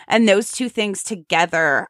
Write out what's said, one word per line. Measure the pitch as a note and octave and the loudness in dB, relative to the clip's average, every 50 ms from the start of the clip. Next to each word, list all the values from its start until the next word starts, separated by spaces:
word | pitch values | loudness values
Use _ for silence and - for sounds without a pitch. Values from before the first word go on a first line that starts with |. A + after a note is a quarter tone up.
| - - | -6 0
And | - A3+ A#3 | 2 4 4
those | A3 F#3+ G3+ A#3 - | 6 4 4 2 -2
two | - - B3+ A#3+ | -6 -6 -8 -6
things | - - G#3+ G#3 F#3+ - - | -4 -4 -4 -4 -4 -8 -8
together, | - A3 F3+ D#3+ - - E3 E3+ F3 E3+ E3 D#3+ D3+ C#3 B2 - - | -10 -10 -12 -6 -2 0 0 0 0 0 0 0 0 0 -2 -2 -4